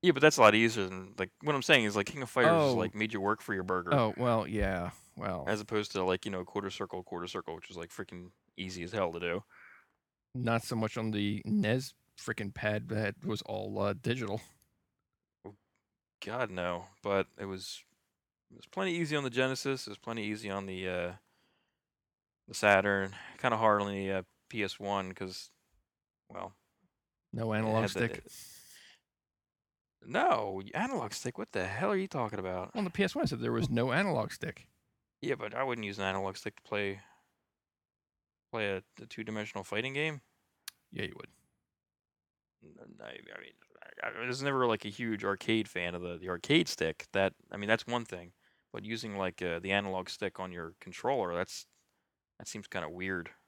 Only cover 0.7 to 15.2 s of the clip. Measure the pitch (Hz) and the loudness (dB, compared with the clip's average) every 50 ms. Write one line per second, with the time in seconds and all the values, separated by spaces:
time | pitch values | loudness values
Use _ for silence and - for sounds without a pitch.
0.7 | 110 110 98 92 95 92 92 92 101 - 95 92 _ _ - 147 147 139 123 - | 6 2 -2 -2 -4 -8 -12 -12 -4 -4 -4 -4 _ _ -2 -2 0 0 6 6
1.7 | 160 131 113 104 101 107 101 - - 147 131 117 - 131 123 160 170 165 151 139 | 6 8 8 4 2 2 0 0 -2 -8 -8 -2 2 6 6 6 8 6 4 4
2.7 | 127 101 90 90 - 104 107 110 113 101 95 101 107 - - - 110 95 90 92 | 2 2 0 -2 -2 -2 -4 -2 -2 -2 0 0 0 -2 -2 -6 -4 -4 -2 0
3.7 | 92 92 87 87 147 139 117 107 - - 123 123 117 113 98 67 101 104 101 95 | -2 -2 0 2 2 4 4 2 0 0 0 2 2 2 0 -2 0 0 0 2
4.7 | 95 90 87 90 - - - - _ - - 101 92 87 69 - 104 104 104 - | 0 -2 -4 -6 -8 -12 -20 -20 _ -8 -6 -6 -4 -4 -2 -2 -2 -2 -2 -4
5.7 | 113 107 104 - - 98 92 92 92 95 - 110 98 92 90 - - 101 101 98 | -4 -4 -2 -2 -2 0 2 2 2 0 0 -6 -6 -6 -8 -6 -6 -6 -6 -6
6.7 | - - 104 92 - 92 90 - - 87 87 90 - 98 82 - 82 80 - - | -6 -6 -8 -8 -8 -10 -10 -8 -8 -8 -8 -6 -8 -8 -8 -8 -10 -12 -12 -14
7.7 | 92 87 82 85 - - - - - 90 87 90 _ _ _ _ _ - 95 92 | -12 -12 -12 -12 -10 -12 -12 -10 -10 -14 -14 -16 _ _ _ _ _ -10 -8 -8
8.7 | 92 92 85 92 104 110 95 87 82 85 87 87 85 95 - _ - - - - | -6 -8 -8 -4 -2 0 0 0 -2 -2 -2 0 -2 -2 -4 _ -20 -20 -20 -20
9.7 | - - _ _ _ _ _ _ _ _ _ _ _ 127 123 117 117 113 - - | -20 -20 _ _ _ _ _ _ _ _ _ _ _ -2 2 2 2 2 0 -2
10.7 | 123 113 110 107 - 117 113 110 107 104 104 104 104 104 - - 208 208 196 107 | -2 0 0 0 0 -2 -2 0 0 0 0 0 0 -2 -2 0 2 2 4 4
11.7 | 113 131 127 - - _ _ _ _ - - - 113 - 107 98 - - - 107 | 2 2 0 -4 -12 _ _ _ _ -12 -6 -6 -4 -4 -4 -6 -6 -2 0 0
12.7 | 107 107 - - 110 107 110 101 104 - - - 107 101 - - 101 101 101 104 | 0 0 -2 -2 -2 0 0 -2 -2 -4 -4 -4 -4 -4 -4 -6 -6 -6 -6 -4
13.7 | 104 101 101 101 101 - - 120 120 131 117 104 101 117 - - _ _ _ _ | -2 0 0 0 0 -2 -2 -2 -2 -2 -2 -4 -4 -6 -8 -10 _ _ _ _
14.7 | _ _ _ _ _ _ _ _ _ _ | _ _ _ _ _ _ _ _ _ _